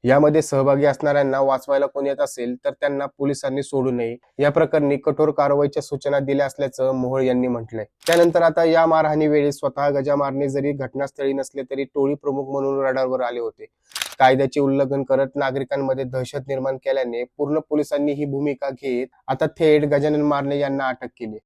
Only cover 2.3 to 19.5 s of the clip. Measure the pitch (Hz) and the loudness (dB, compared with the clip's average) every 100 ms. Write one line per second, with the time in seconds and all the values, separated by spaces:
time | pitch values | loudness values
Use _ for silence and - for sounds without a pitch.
2.3 | - 120 123 143 131 147 139 139 _ 143 | -4 -6 -4 -6 -2 -2 -2 -6 _ -2
3.3 | 139 139 135 135 139 131 123 117 120 _ | -2 -4 -4 -4 -2 0 -2 -4 -8 _
4.3 | - 143 143 160 156 143 139 156 143 151 | -2 0 2 2 2 2 0 0 2 0
5.3 | 147 143 143 143 151 - 139 143 143 139 | 2 2 2 2 -2 -6 -6 -2 0 0
6.3 | 139 139 - 135 131 131 131 127 135 127 | 0 0 -2 -6 -2 -2 0 -2 0 0
7.3 | 123 127 120 113 113 104 _ - 170 170 | 0 0 -4 -8 -10 -10 _ 0 4 4
8.3 | 170 165 160 165 165 165 160 156 151 151 | 4 2 4 4 4 4 2 2 2 2
9.3 | 151 143 143 139 131 143 143 139 143 139 | 2 2 -2 -6 -2 0 0 0 0 0
10.3 | 135 143 139 143 143 127 135 139 - 139 | -2 -2 -2 -2 -4 -6 -6 -8 -4 -2
11.3 | 139 131 139 131 135 135 143 139 143 143 | -2 -6 -8 -8 -6 -6 -2 -2 -2 -4
12.3 | 135 135 139 135 139 135 131 131 127 120 | -4 -4 -4 -2 -2 -2 0 -2 -2 -4
13.3 | 120 113 - 110 _ _ - - - 131 | -4 -8 -10 -20 _ _ -10 -10 4 4
14.3 | 131 135 147 139 135 135 139 135 131 135 | 6 2 0 0 0 0 -2 0 0 0
15.3 | 143 135 135 131 139 135 131 131 127 127 | -2 -4 -4 -4 -4 -2 -4 -4 -6 -6
16.3 | 147 131 135 135 135 135 135 127 117 123 | -10 -6 -6 -4 -4 -2 -2 -2 -4 -8
17.3 | - 147 156 151 151 143 143 147 143 147 | -6 -2 -2 -2 -2 0 -2 -2 -2 -4
18.3 | 139 147 127 139 135 139 123 131 _ - | -2 -4 -4 -6 -6 -4 -4 -4 _ -8
19.3 | 131 156 | -4 -4